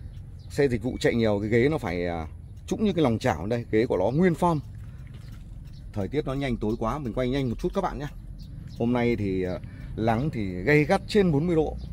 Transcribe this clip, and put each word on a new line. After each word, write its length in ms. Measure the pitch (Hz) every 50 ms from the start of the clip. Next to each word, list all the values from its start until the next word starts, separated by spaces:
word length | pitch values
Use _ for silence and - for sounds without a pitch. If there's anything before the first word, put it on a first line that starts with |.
| - - - - - - - - - -
Xe 180 | - - 143 135
dịch 140 | 120 110 -
vụ 140 | 127 - -
chạy 140 | - 143 -
nhiều, 240 | 120 113 107 104 101
cái 80 | 104 107
ghế 200 | 113 117 120 147
nó 100 | 160 151
phải, 280 | 123 95 85 87 87
à, 200 | 87 85 82 80 80 - - - - - - -
trũng 180 | - 190 - 220
như 80 | 202 175
cái 120 | 170 156
lòng 140 | 123 113 107
chảo 280 | - 127 101 73 82
đây. 180 | 107 120 120 113 -
Ghế 160 | - 110 117
của 100 | 123 120
nó 140 | 90 90 110
nguyên 220 | 127 156 185 185 160
form. 260 | - 180 175 165 147 - - - - - - - - - - - - - - - - - - - - - - - - - - -
Thời 160 | 104 98 90
tiết 180 | - 147 147
nó 80 | 139 131
nhanh 220 | 139 139 135 120
tối 180 | - 113 104 117 117
quá, 200 | 117 110 123 156
mình 140 | 147 117 95
quay 160 | 127 127 123
nhanh 200 | 131 143 135 123
một 80 | 110 -
chút 160 | - 180 -
các 60 | 196
bạn 180 | 185 160 - -
nhé. 100 | 147 143 - - - - - - - - - - - - - -
Hôm 140 | 123 120 123
nay 240 | 123 120 120 117
thì, 260 | 101 104 98 92 92 92
à, 160 | 90 87 80 - - - - - - -
nắng 340 | - 107 117 113 110 139 156
thì 320 | - 120 104 95 90 90 90
gay 220 | 123 147 151 151
gắt 180 | 143 190 190 - -
trên 240 | - 208 196 180 151
bốn 140 | 139 160
mươi 100 | 180 170
độ. 200 | 160 151 - - - - -